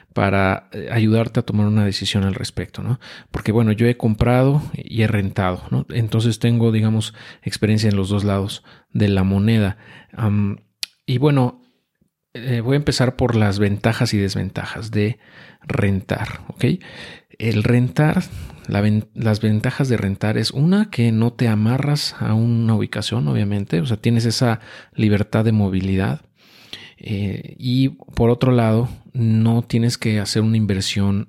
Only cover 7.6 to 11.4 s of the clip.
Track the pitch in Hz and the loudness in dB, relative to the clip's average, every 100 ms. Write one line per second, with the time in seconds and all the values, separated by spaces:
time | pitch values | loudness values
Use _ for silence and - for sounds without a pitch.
7.6 | 107 107 107 101 95 101 101 98 98 - | 0 2 2 0 0 0 0 -2 -4 -8
8.6 | - - _ - 104 98 95 98 107 113 | -16 -20 _ 0 2 2 2 2 2 2
9.6 | 98 95 - - - - 110 104 101 107 | 0 -4 -12 -20 -16 -4 0 0 0 -4
10.6 | _ _ - _ - 123 147 139 | _ _ -16 _ -4 0 2 2